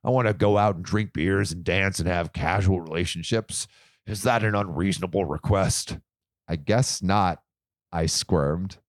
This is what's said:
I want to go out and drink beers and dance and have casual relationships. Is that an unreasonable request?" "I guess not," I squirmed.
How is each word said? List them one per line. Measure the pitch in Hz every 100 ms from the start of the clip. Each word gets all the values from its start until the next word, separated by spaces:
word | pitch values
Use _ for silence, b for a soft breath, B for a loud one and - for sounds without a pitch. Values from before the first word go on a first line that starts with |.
I | 117
want | 127 113
to |
go | 101 104 104
out | 104 87
and |
drink | 90 104 107
beers | - 85 98 98
and | 85
dance | 85 90 95 92
and | 82
have | 87 82
casual | - 80 95 92 92
relationships. | 82 80 87 85 82 113 - - - b b b -
Is | 101
that | 113 117
an | 110 104
unreasonable | 101 78 95 90 92 101 85
request?" | 76 - 101 92 - - - _ _ _ _ -
"I | 82
guess | 71 110 135 -
not," | 92 101 92 78 _ _ _ _ _
I | 82 82
squirmed. | - - 87 71 82 95 -